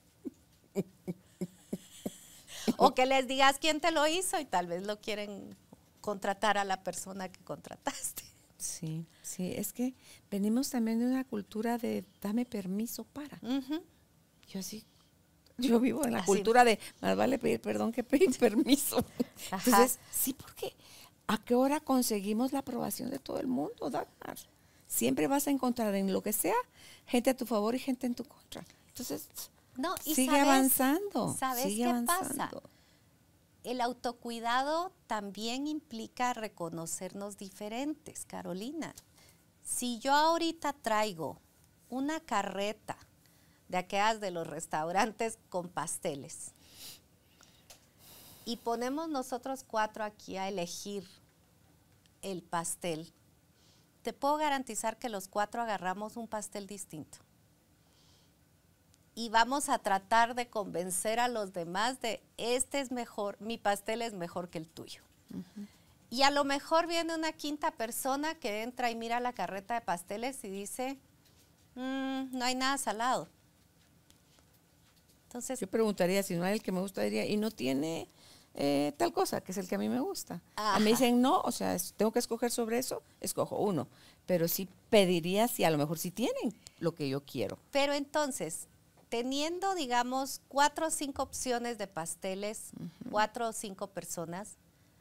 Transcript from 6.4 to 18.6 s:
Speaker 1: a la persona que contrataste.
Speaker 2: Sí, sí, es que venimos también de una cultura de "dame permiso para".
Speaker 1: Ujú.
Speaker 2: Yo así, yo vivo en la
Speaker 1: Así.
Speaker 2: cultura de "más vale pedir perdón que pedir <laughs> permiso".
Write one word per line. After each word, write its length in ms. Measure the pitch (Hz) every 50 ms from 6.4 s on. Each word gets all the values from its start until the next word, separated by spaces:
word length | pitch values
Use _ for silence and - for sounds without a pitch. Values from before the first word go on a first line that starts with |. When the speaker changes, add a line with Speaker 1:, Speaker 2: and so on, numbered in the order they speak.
| 226 214 202
Speaker 1:
a 60 | 202 202
la 180 | 196 190 190 -
persona 460 | 180 175 - - 190 190 196 185 185
que 140 | - - -
contrataste. 800 | - 151 - - - - - _ 277 - - - - - - - - - _ _ _ _
Speaker 2:
Sí, 480 | - - - - - 165 156 160 165 165 - _ -
sí, 320 | - - - - 180 180 -
es 160 | - 202 - -
que 200 | - 247 262 254 - - - - - _ _
venimos 400 | 208 190 202 214 226 254 277 -
también 300 | - 240 220 220 226 233
de 60 | 240
una 180 | 254 262 262 262
cultura 540 | - 226 208 190 - - 208 233 233 240
de 260 | 233 233 220 214 202 185 - _ _
"dame 240 | - 202 208 240 247
permiso 580 | 247 - 202 185 180 190 208 226 240 - - 220
para". 320 | - _ 285 294 277 - -
Speaker 1:
Ujú. 400 | - 226 262 277 262 262 302 339 - - _ _ _ _ _ _ _ _ _ _ - -
Speaker 2:
Yo 100 | - 190
así, 240 | 185 - 214 220 - _ _ _ _ _ _ _ _ _ _ _ _ _ _
yo 220 | - 247 254 233 226
vivo 240 | 254 233 226 311 285
en 80 | 233 233
la 60 | 214
Speaker 1:
Así. 60 | 175
Speaker 2:
cultura 380 | 196 196 214 190 220 233 247 247
de 140 | 233 208 - - - - -
"más 140 | 190 196 190
vale 220 | 196 214 247 269 233
pedir 220 | 233 226 233 226
perdón 300 | - 208 214 208 214 226
que 120 | 233 254 226
pedir 280 | - 262 262 381 269
<laughs> 80 | 254 -
permiso". 680 | 247 220 208 233